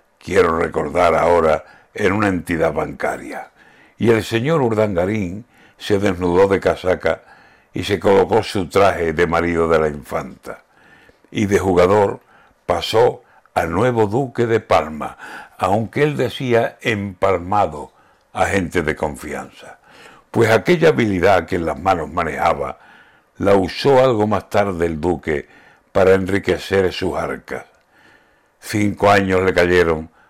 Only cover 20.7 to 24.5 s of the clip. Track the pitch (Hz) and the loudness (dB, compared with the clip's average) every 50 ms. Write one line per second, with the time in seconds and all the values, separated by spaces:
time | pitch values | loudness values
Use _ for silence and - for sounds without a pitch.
20.7 | 175 160 165 160 143 127 120 107 98 92 82 98 98 90 82 - 95 90 82 80 | 2 4 4 4 4 4 2 0 0 2 4 4 4 4 2 0 -4 -4 -4 -4
21.7 | 73 69 87 95 95 85 78 69 71 87 82 78 73 - 82 85 78 - 71 65 | -6 -4 0 0 0 0 -2 -6 -4 -4 -4 -4 -4 -2 -2 -2 0 -2 -4 -8
22.7 | - - - - - - - _ _ _ _ _ _ _ 90 98 101 101 95 90 | -8 -12 -18 -20 -20 -20 -20 _ _ _ _ _ _ _ 0 2 2 2 2 -2
23.7 | - - - 143 139 127 131 131 123 107 107 107 104 95 - - | -6 -2 2 4 4 6 6 4 4 2 2 0 0 -2 -4 -2